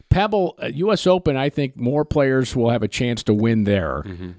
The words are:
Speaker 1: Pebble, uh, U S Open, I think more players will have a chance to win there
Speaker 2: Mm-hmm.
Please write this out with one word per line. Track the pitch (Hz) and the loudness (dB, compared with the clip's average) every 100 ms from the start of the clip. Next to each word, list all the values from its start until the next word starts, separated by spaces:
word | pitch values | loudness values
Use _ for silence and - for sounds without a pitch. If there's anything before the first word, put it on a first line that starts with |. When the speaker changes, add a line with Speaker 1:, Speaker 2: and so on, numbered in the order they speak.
| _ | _
Speaker 1:
Pebble, | 180 214 208 175 - | 2 2 0 -2 -4
uh, | - | -10
U | 143 190 | -4 0
S | 202 180 | 0 2
Open, | 180 170 135 | 2 2 0
I | 139 | -2
think | - 139 - | -2 -4 -2
more | 120 147 | -2 -2
players | 147 151 139 131 131 127 | 0 0 2 2 0 0
will | 117 | 0
have | 117 | 0
a | 107 | -2
chance | - 123 120 | -2 -4 -2
to | - | 0
win | 104 113 113 | 2 2 2
there | 101 101 80 67 | 2 0 0 -6
Speaker 2:
Mm-hmm. | 78 90 92 | -8 -12 -14